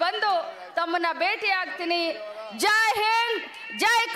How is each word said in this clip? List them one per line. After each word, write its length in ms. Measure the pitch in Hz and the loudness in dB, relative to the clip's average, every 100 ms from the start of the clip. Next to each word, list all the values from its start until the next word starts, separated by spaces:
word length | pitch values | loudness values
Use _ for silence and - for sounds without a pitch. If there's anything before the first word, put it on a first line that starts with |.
ಬಂದು 280 | 339 415 427 359 311 - - - | 0 2 2 2 -2 -8 -8 -4
ತಮ್ಮನ್ನ 320 | 339 349 339 285 | -2 0 0 0
ಭೇಟಿ 260 | 349 427 427 381 | 0 0 0 0
ಆಗ್ತೀನಿ. 400 | 359 - 339 349 330 330 - - 220 220 370 | -2 -4 -2 0 0 -4 -8 -12 -12 -2 2
ಜೈ 200 | 427 440 415 | 4 4 2
ಹಿಂದ್, 420 | 427 453 466 427 - - - 208 | 2 2 2 -2 -6 -12 -12 0
ಜೈ 160 | 403 466 466 | 2 4 2